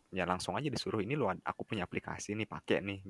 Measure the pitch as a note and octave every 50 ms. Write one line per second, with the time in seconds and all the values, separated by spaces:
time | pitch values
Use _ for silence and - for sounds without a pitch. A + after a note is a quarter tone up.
0 | _ _ - F#2+ F2 F2 F#2 F#2 - - F2+ G#2+ C#3+ D3+ - - - F#2+ G2 A2
1 | F#2+ G#2+ C#3 D#3 B2 F#2+ F2+ E2 - - - - - - A#2 G#2 F2 - - -
2 | - - E2 - - - G#2 A2 G#2+ - - D2+ - - G#2+ D2 F2+ G2 G2 F#2+
3 | G2 F#2+